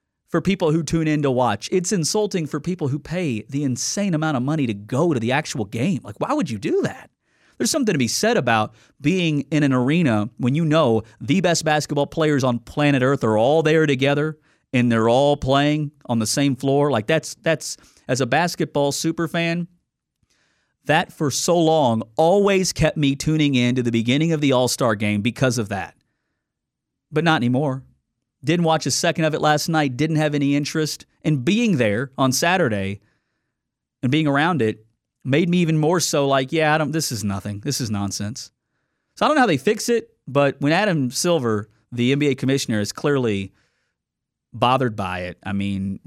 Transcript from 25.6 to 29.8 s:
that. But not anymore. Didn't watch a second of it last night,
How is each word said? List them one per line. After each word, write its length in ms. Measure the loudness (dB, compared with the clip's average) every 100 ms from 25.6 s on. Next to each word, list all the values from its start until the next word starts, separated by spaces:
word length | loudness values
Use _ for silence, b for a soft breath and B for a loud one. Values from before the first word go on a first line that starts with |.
| -4
that. 260 | -6 -10 -16 _ _ _ _ _ _ _ _ _ _ _
But 100 | -2
not 140 | 0 2
anymore. 480 | 2 0 -2 -6 -10 _ _ _ _ _
Didn't 240 | -2 0 2
watch 180 | 2
a 60 | 0
second 340 | -2 -2 0
of 80 | -2
it 80 | 0
last 280 | 0 0 0
night, 280 | 0